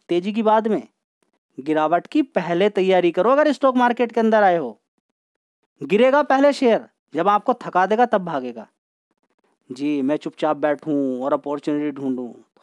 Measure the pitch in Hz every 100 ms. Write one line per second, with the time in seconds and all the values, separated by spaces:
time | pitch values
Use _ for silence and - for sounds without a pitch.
0 | - 175 190 214 214 214 220 180 - _
1 | _ _ _ _ _ - 139 156 156 175
2 | - 196 262 196 165 175 208 202 190 185
3 | 175 175 202 277 302 262 269 254 240 233
4 | 240 226 226 220 196 170 123 - _ _
5 | _ _ _ _ _ _ _ - 139 202
6 | 262 277 285 269 285 277 247 202 - _
7 | _ 143 180 208 226 240 175 180 190 220
8 | 240 208 175 147 127 117 101 _ _ _
9 | _ _ _ _ _ _ - 127 143 143
10 | 135 151 - - 160 147 151 143 156 143
11 | 135 127 135 147 143 147 156 147 147 135
12 | 135 127 120 - _ _